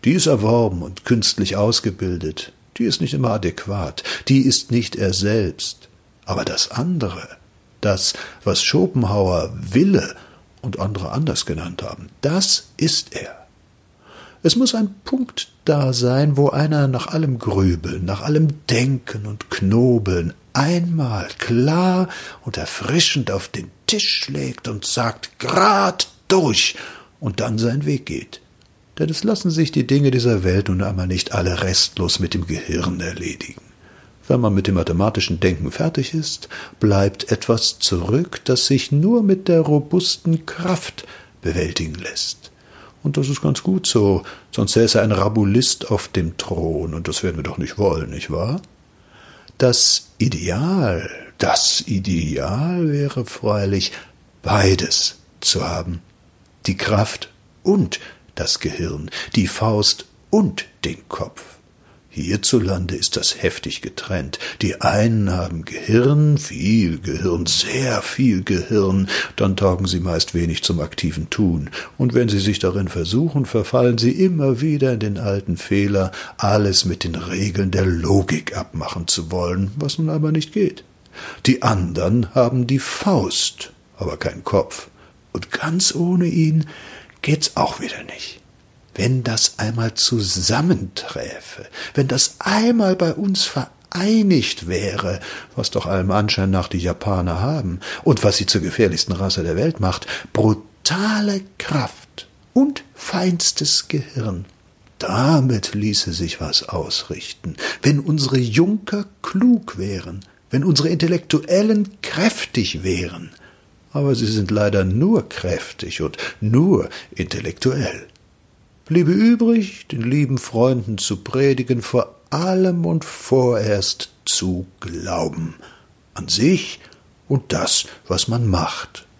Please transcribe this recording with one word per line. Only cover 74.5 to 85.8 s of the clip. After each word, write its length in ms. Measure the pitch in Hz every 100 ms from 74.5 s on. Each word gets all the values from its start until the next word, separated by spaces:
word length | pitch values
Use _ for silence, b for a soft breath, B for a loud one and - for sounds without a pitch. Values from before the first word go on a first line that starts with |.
| 123
wieder 340 | 156 147 135
in 40 | 120
den 200 | 107 98
alten 380 | 104 101 101 85
Fehler, 540 | - 98 101 101 92 B B B
alles 480 | 101 104 101 92
mit 200 | 92 82
den 100 | 87
Regeln 560 | 82 90 92 101 95 95
der 160 | 92 92
Logik 720 | 85 82 98 90 78 - -
abmachen 500 | - 80 76 - 85
zu 240 | - 80
wollen, 400 | 92 87 90 98 117
was 220 | 147 -
nun 100 | 160
aber 240 | 156 151
nicht 200 | 160 151
geht. 300 | 214 196 - - _ _ B B B -
Die 160 | 131
andern 720 | 113 107 87 85 87 117 117
haben 320 | - 120 127 123
die 140 | 139
Faust, 880 | - - - 175 98 - - - - - _ -
aber 200 | 90 -
keinen 260 | - -
Kopf. 460 | - 98 - - - b b b _
Und 200 | - -
ganz 420 | - 160 165